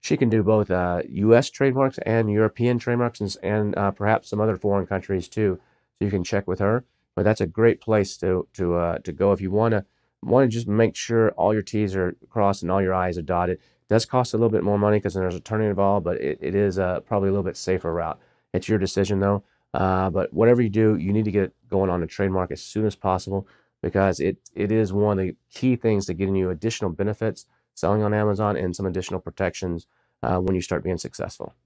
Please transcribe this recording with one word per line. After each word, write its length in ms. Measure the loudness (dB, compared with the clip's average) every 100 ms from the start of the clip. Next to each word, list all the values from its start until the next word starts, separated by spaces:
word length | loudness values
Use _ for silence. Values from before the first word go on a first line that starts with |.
she 160 | -4 0
can 120 | 2
do 140 | 4
both, 260 | 4 2 2
uh, 320 | 0 0 -2 -4
U 260 | 0 4
S 160 | 6 4
trademarks 480 | 0 0 2 0 -2
and 260 | -2 0 2
European 480 | 2 0 0 0 0
trademarks 420 | -2 -2 -2 -4
and, 80 | -8
s-, 80 | -6
and, 400 | -2 -2 -2 0
uh, 140 | -2
perhaps 380 | 0 0 0 0
some 120 | -2
other 160 | -2 0
foreign 300 | 0 0 0
countries 420 | -4 -2 -4 -4
too. 300 | -2 0 -2 _ _ _ -6
So 60 |
you 60 | -2
can 120 | -2
check 240 | -2 -2 -2
with 140 | 0
her. 240 | 0 0 -4 _ _ 0
But 80 |
that's 160 | 2 2
a 60 | 0
great 320 | 4 4 4
place 360 | 2 0 0 -2
to, 280 | -2 -2 -2
to, 220 | -4 -2 0
uh, 220 | -2 -4
to 120 | -8
go 200 | 0 2
if 80 | 2
you 100 | 0
wanna, 340 | 0 2 0 -4 _ _ _
wanna 240 | 0 4 4
just 220 | 0 0
make 260 | 2 2
sure 380 | 0 -2 2 2
all 200 | 2 0
your 100 | 0
T's 340 | -2 -2 -2 -2
are 200 | -2 -4 _
crossed 320 | 0 0 0
and 80 | 0
all 100 | 0
your 140 | 0
I's 240 | 0 -2 -4
are 40 |
dotted. 340 | -2 -2 -2 -4
It 320 | _ _ 0
does 180 | 0 2
cost 280 | 0 0
a 20 | 0
little 140 | 2
bit 120 | 2
more 160 | 0 2
money 220 | 2 2
'cause 140 | 0
there's 200 | -2 -4
an 60 | -4
attorney 260 | -6 -2 -2
involved, 380 | 0 2 2
but 160 | 0 -2
it, 180 | -4 -4
it 140 | -2
is, 240 | 0 0 0
uh, 220 | -2 -4
probably 280 | -2 -2 0
a 40 |
little 100 | 0
bit 140 | -2 -6
safer 360 | -4 -2 -2
route. 280 | -4 -6 -8 _ _ _
It's 140 | -6 0
your 100 | 0
decision 400 | 0 0 0 2
though. 240 | 2 0 -4 _ _
Uh, 360 | -2 0 2 0
but 220 | 0 -2
whatever 300 | 4 4 6
you 60 | 4
do, 260 | 4 4 2
you 160 | 0
need 120 | 0
to 80 | 0
get 200 | 0 -2 -4 _
going 220 | 0 2
on 140 | 0
a 20 | -2
trademark 460 | -2 -2 0 -2
as 100 | -6
soon 240 | -8 -2 -2
as 80 |
possible 540 | -2 -2 -2 -2 -6 -6 _ _ _
because 380 | -4 2 2 2
it, 160 | -2 -4 -8
it 160 | -6 0
is 220 | 0 2
one 260 | 2 2 2
of 60 |
the 100 | -2 -6 _
key 240 | -2 0
things 320 | 2 2 0 -2
to 80 |
getting 220 | -2 0 0
you 140 | -2
additional 400 | -2 -4 -4 -4
benefits, 540 | -2 -4 -2 -4 -6 -14 _ _
selling 300 | -4 0 2
on 100 | 2
Amazon, 420 | 0 0 0 0 0
and 200 | -4 -4
some 100 | -4
additional 320 | -4 -4 -8
protections, 720 | -8 -4 -4 -4 -6 -6 -10 _ _ _
uh, 160 | -2 0
when 160 | 0
you 60 | -2
start 240 | -2 -4
being 140 | -4 -6
successful. 560 | -8 -10 -10 -10 -16 -16